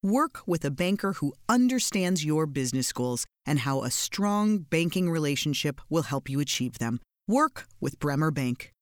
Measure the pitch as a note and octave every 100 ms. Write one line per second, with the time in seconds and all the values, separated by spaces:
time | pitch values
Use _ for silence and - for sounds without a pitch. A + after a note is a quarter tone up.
0 | G3 A3+ D#4+ - - E3+ C#3+ C3+ F3+ G3
1 | G3 F#3+ C#3+ - - A#3 B3+ B3+ - G#3
2 | F3+ F3+ D3+ D3+ D#3+ C#3 C3 C3 B2+ -
3 | B2 B2 - _ - C#3+ B2+ C3+ A#2+ -
4 | - - G3+ G#3 G#3+ G#3+ D#3 D#3+ E3+ F#3
5 | F3+ E3 D3+ C#3+ D3+ C#3 D3+ C3+ - D#3+
6 | D#3 C#3 C3 C3+ C#3+ - B2 A2+ A#2 A#2+
7 | - _ - A#3 D#4 - - - - -
8 | C#3+ C#3+ D#3 C#3+ B2+ A#2+ - _